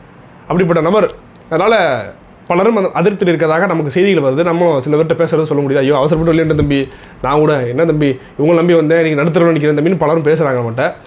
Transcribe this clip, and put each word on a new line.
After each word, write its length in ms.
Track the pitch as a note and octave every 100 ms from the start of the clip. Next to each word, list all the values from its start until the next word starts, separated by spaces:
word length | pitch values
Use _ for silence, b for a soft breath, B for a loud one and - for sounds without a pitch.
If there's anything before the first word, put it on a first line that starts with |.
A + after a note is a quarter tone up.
| - - - -
அப்படிப்பட்ட 380 | - F3 F3+ E3+
நபர். 280 | D#3+ G#3+ F3 - - - -
அதனால 540 | E3 G#3 A3 D#3+ A#2+ G2 - - - -
பலரும் 300 | F3 G#3+ A3
அந்த 140 | F#3
அதிருப்தியில் 420 | D3+ F3 G3 F3+ D#3
இருக்கதாக 300 | D#3+ D#3+ G3
நமக்கு 240 | E3 D3
செய்திகள் 320 | F3 G3 E3+
வருது. 220 | C#3 C3+
நம்ம 360 | E3+ E3 F3 C#3
சில 160 | C#3 D3
பேர்கிட்ட 240 | D#3+ D#3+
பேசுறது 220 | E3 D#3
சொல்ல 200 | D3+ C#3+
முடியாது. 220 | C#3 C#3
"ஐயோ, 120 | C3+ D3
அவசரப்பட்டு 380 | D3+ D#3+ E3
வெளியேண்ட 200 | D#3+ D#3+
தம்பி, 340 | D#3 D3 C#3 C3 B B B
நான் 160 | C3 D3
கூட 280 | D3+ C#3+ A#2+
என்ன 180 | B2+
தம்பி, 360 | E3 D3+ C#3+ B2+ B -
இவங்களை 160 | D3+
நம்பி 200 | E3+ F3
வந்தேன், 320 | E3+ D#3 E3 D#3+
இன்னைக்கு 180 | D3
நடுத்தரவு 280 | E3 D#3 E3+
நினைக்கிறேன் 260 | D#3+ D3 D3
தம்பின்னு" 200 | C#3+ F#3
பலரும் 260 | D3+ E3
பேசுறாங்க 340 | D3 D#3+ D3 B2+
நம்மகிட்ட. 340 | A#2 A#2 E3 -